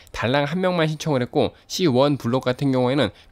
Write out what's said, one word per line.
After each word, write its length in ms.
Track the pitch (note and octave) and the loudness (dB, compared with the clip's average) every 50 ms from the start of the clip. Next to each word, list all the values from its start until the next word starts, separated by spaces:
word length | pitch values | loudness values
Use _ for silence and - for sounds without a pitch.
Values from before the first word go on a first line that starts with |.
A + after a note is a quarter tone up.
| - - - | -14 -16 -8
달랑 320 | - - A2+ C3 C#3+ C#3+ | -6 -2 0 0 0 0
한 160 | C#3+ E3 F#3 | -2 -2 -2
명만 280 | F#3 F#3 F3+ F3 D#3+ D#3 | -2 0 0 0 0 -2
신청을 340 | D#3 D3+ - D#3+ D3 B2+ B2 | -2 -4 -4 -2 -2 -2 -2
했고, 300 | - - D3+ A#2 E2+ - - _ - | -2 0 0 0 0 -2 -8 _ -12
씨원 480 | - - F#3 D#3+ A#2+ B2 C#3 D3 D3 | -4 0 0 2 4 4 4 2 2
블록 280 | B2 - A#2 A#2+ C3 B2+ | 0 -2 -2 -2 0 0
같은 280 | B2+ B2 - C#3+ C#3 C3 | -2 -2 0 0 0 2
경우에는 380 | B2+ B2+ B2 C3+ D3 B2 G2 - - - - | 2 2 2 2 0 0 -2 -2 -8 -18 -18